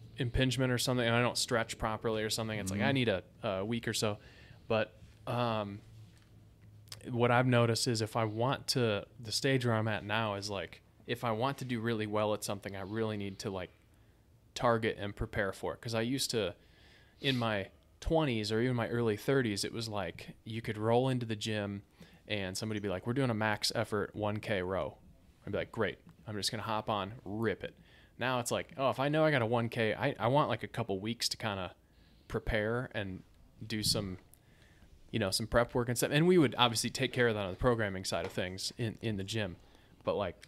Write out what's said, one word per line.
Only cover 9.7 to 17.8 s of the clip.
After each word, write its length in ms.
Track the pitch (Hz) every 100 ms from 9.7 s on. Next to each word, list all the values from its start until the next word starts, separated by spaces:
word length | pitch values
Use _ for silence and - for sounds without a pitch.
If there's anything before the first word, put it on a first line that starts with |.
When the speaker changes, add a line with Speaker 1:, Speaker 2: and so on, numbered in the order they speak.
| 110
Speaker 1:
I'm 120 | 110
at 160 | 104 101
now 300 | 107 110 101
is, 140 | 101
like, 320 | 98 82 - - - -
if 160 | 120
I 80 | 120
want 260 | 110 131 135
to 60 | 127
do 140 | 120
really 260 | 113 110 107
well 280 | 107 107
at 100 | 104
something, 320 | - 101 101 98
I 60 |
really 360 | 95 110 110 107
need 220 | 101 95
to, 100 | 107
like, 220 | 95 87 - _ - - - _ - -
target 440 | - 120 117 110 -
and 160 | 101 -
prepare 380 | 110 - 98
for 200 | - 90
it. 80 | -
'Cause 140 | 120 113
I 60 |
used 280 | 117 135 -
to, 220 | 120 90 - - - - - - -
in 160 | 139 127
my 320 | 117 104 95 -